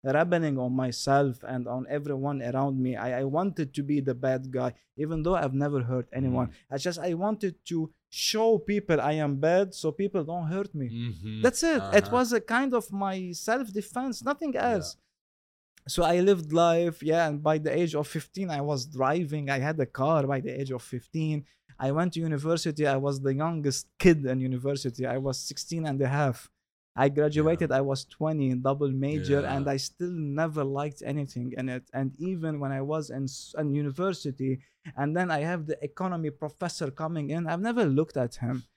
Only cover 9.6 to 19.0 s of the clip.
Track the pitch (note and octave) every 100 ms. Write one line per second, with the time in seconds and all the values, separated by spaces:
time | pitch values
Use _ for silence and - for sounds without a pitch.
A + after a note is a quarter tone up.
9.6 | G3 - D#3+ D3 G3 F#3+ D3+ F3 D#3+ F#3
10.6 | G3+ D3+ B2+ A#2 A#2+ F2 G#2 G#2+ B3 B3
11.6 | E4 C#4+ G3 G#3+ G3 A#3+ A#3+ A#3 - A#3
12.6 | C4+ A#3+ - G3 G3 F#3+ F3+ E3+ - A#3+
13.6 | A#3+ G3 G3 B3 C4 G#3+ A#3+ C#4+ D#4 B3+
14.6 | A#3+ G#3 - - _ _ _ _ _ _
15.6 | _ _ - - E3 F3 F#3+ F#3+ D3+ E3
16.6 | E3+ E3+ F3 D#3+ D3+ D#3+ E3 D3 D3+ D#3
17.6 | D3+ D3+ E3+ D3 D3 D#3+ - F#3 F#3+ D3
18.6 | C#3+ C#3+ C3 C#3